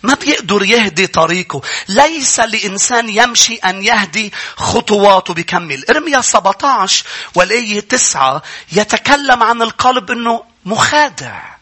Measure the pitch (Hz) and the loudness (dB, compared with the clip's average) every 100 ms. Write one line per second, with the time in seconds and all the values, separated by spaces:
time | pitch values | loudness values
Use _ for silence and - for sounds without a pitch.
0 | 240 277 277 294 175 202 196 233 208 156 | 0 -2 0 -4 0 0 2 2 2 0
1 | 185 - 160 180 170 143 - - - 202 | 0 2 0 0 -4 -8 -8 -10 -2 2
2 | 294 320 262 - 226 220 196 190 - 240 | 2 2 -2 0 0 -2 -4 -4 -2 0
3 | 233 208 240 226 - 226 185 190 202 226 | 0 0 2 2 0 0 -4 -2 0 0
4 | 196 170 208 - - - - 240 220 208 | 0 -4 -6 -10 -14 -6 -2 -2 2 4
5 | 202 190 185 170 170 180 170 139 139 285 | 6 6 2 -6 -4 -4 -4 -8 0 0
6 | 320 277 240 226 190 202 285 247 190 - | 2 0 2 2 2 0 0 2 2 -2
7 | - - - 175 185 226 226 208 208 254 | -4 -14 -6 0 2 0 0 -4 -2 0
8 | - 143 131 139 - - - 165 214 214 | 0 2 0 0 -8 -18 -2 -2 0 -2
9 | - 285 277 247 226 240 226 - 254 254 | 2 0 4 4 4 2 -2 2 2 2
10 | 185 233 233 233 - _ 175 220 - 294 | -2 -4 -2 -2 -6 _ -6 -2 2 2
11 | 294 147 127 101 - - | 0 -2 -14 -14 -16 -20